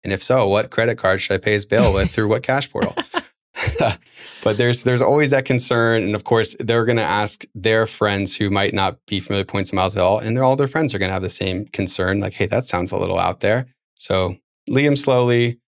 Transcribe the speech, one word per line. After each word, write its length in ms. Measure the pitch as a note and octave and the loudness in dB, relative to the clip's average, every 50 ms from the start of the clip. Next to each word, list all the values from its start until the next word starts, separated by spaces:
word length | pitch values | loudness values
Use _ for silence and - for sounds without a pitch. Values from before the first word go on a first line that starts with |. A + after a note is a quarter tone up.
And 120 | _ F#2+ G2 | _ -6 -6
if 80 | F#2+ | -4
so, 260 | - - C3 C3 A2+ G2 | 0 0 2 2 4 2
what 220 | G2 G#2 A2 - | 2 0 0 0
credit 260 | - - A2+ A#2 A2+ | -2 0 0 0 0
card 240 | - - F#2+ F#2+ G2 | 0 0 0 0 2
should 140 | - - G2 | 0 -2 -2
I 40 | F#2+ | -2
pay 140 | - G#2 | 0 0
his 140 | G#2+ G#2 G2+ | 0 0 0
bill 260 | _ G#2 A2 - - | _ 2 4 4 4
with 180 | F#2+ F#2+ G2 F2+ | 4 2 0 0
through 180 | - - G#2+ G#2 | 0 0 0 0
what 140 | A2 B2+ | 0 0
cash 280 | C3 - C3 C#3 C#3 - | 0 0 -2 -2 -2 -4
portal? 260 | _ - - - - - | _ -4 -4 -4 -4 -8
<laughs> 40 | - - - F4 - - _ _ _ _ _ - - - - A4+ - A2 F#2 - _ _ - - - - - - | -10 -6 -6 -8 -8 -8 _ _ _ _ _ -4 -4 -4 -2 0 -2 -2 -2 -6 _ _ -20 -20 -20 -20 -20 -4
But 160 | - - G#2+ G#2 | -2 -2 2 2
there's, 240 | A#2+ A#2+ B2 A#2+ | 2 2 2 2
there's 180 | - B2+ B2 A#2+ | 0 0 2 2
always 300 | B2+ - C3+ D3 D3+ C3+ | 2 4 4 4 4 4
that 160 | C#3+ C3+ B2+ | 2 2 2
concern. 560 | - C3 B2 - - B2+ A#2 A#2 A2+ A2+ A2+ | 2 0 0 0 0 2 2 2 2 2 2
And 120 | G2 F#2+ G#2 | 0 0 -4
of 100 | G#2 - | -4 -2
course, 300 | - A#2+ A2+ G#2+ - - - | 2 2 2 2 0 -2 -6
they're 240 | - A2 A#2 A#2 A2+ | -2 0 2 2 2
gonna 160 | A2+ B2 A#2 | 2 2 0
ask 440 | G#2+ D2 F#2 G#2 G#2 G2+ - - - _ _ | 0 0 0 0 -2 -2 -6 -10 -16 _ _
their 320 | G#2+ F2+ A2 A2 A2 A2+ | -4 0 2 2 2 2
friends 500 | G#2+ - - - G#2 G2+ G2 G2 F#2 - | 0 -2 -2 0 0 0 0 -2 -4 -2
who 140 | - G#2+ G2 | -2 -2 0
might 240 | G2 G2+ G2+ G2+ G#2 | 0 0 0 0 0
not 240 | G2+ F#2+ F#2+ - _ _ | 0 -2 -2 -2 _ _
be 120 | - G#2 F#2+ | -6 -6 -6
familiar 200 | F2+ - G2+ G2 | -4 -2 -4 -4
with 80 | F#2+ - | -4 -2
points 220 | - G2+ F#2+ - | -4 -6 -4 -2
and 60 | - | -2
miles 200 | F#2+ F#2 F#2+ F#2 | 0 0 0 0
at 60 | G2 | 2
all. 160 | F2+ F2+ G2+ A2 | 2 2 2 2
And 180 | - A2 A2+ | 0 -2 -2
they're, 80 | B2+ C3 | 0 2
all 100 | B2+ C3+ | 2 2
their 120 | C#3 C#3 C3+ | 2 0 -2
friends 260 | - D#3+ D#3+ - - | 0 -2 -2 0 -2
are 40 | F#2+ | -2
gonna 160 | F#2+ F#2 F#2+ | -2 -2 -2
have 80 | F#2+ | -4
the 80 | F#2 F2+ | -4 -6
same 340 | - - G2+ F#2+ F#2 F#2 G#2 - | -6 -4 -4 -4 -4 -4 -8 -8
concern. 520 | - - G2 F2 - - F#2 F#2 G2 G2+ | -6 -4 -4 -4 -2 -2 0 0 0 -2
Like, 140 | G2 F#2+ - | -2 -4 -4
"Hey, 100 | - - | -4 -4
that 200 | G#2 G2+ A2+ B2+ | -2 0 -2 -2
sounds 260 | - - F2+ - F#2 | -2 -2 -2 -4 -2
a 60 | - F#2+ | -4 -4
little 200 | F#2+ F#2 F2+ F2 | -4 -2 -2 0
out 220 | F2+ F2 F2+ _ | 0 -2 -2 _
there." 260 | - G2+ G#2+ B2 C3 B2+ _ _ _ _ _ | 0 0 0 0 -2 -6 _ _ _ _ _
So 420 | _ - - F#2+ F#2+ F#2 F2 F2+ - _ _ _ _ _ - | _ -6 -2 0 0 0 -2 -4 -8 _ _ _ _ _ -2
lead 180 | - C3 C#3+ | 0 2 2
'em 100 | D3 D3 | 4 2
slowly 640 | C#3 - - B2+ B2 B2 B2 A#2+ A#2+ A#2+ A#2+ A#2+ _ _ _ | 2 2 2 2 4 4 4 2 2 2 0 -2 _ _ _